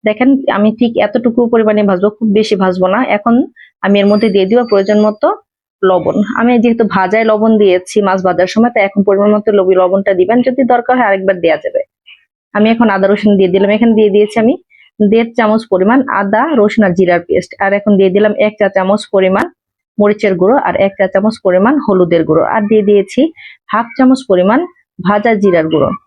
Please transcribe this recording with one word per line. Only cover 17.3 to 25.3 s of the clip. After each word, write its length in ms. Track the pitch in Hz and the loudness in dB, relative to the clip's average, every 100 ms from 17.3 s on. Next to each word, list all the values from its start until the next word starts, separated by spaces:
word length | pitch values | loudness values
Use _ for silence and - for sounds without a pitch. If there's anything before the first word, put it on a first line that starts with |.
| - 180 - | -4 -4 -6
আর 120 | 196 | -2
এখন 180 | 202 208 196 | -2 0 2
দিয়ে 120 | 190 | 2
দিলাম 240 | 196 214 208 | 2 0 0
এক 160 | 214 214 | -2 0
চা 100 | 196 | -2
চামচ 320 | 190 185 208 - | 0 -2 -2 0
পরিমাণ 340 | 196 185 190 339 _ _ _ _ - | 0 0 0 -4 _ _ _ _ -2
মরিচের 360 | 208 208 214 180 | -2 0 -2 0
গুঁড়ো 200 | 185 269 | 2 2
আর 180 | - - | -2 -2
এক 180 | 196 196 | -2 -2
চা 100 | 190 | -2
চামচ 280 | 196 214 226 | 0 -2 -2
পরিমাণ 300 | 196 180 214 294 | -2 2 2 0
হলুদের 440 | - 196 175 170 | 0 0 2 0
গুঁড়ো। 200 | 156 156 - | 0 0 0
আর 160 | 220 208 | -2 0
দিয়ে 160 | 220 | 0
দিয়েছি 380 | 202 208 196 - 320 - - - _ | 2 0 0 -2 -2 -4 -20 -20 _
হাফ 160 | 214 233 - | -6 -6 0
চামচ 220 | 254 262 - | 2 0 0
পরিমাণ 320 | 185 185 247 349 _ _ - | 0 2 0 -4 _ _ -8
ভাজা 320 | 175 208 226 | -2 -2 0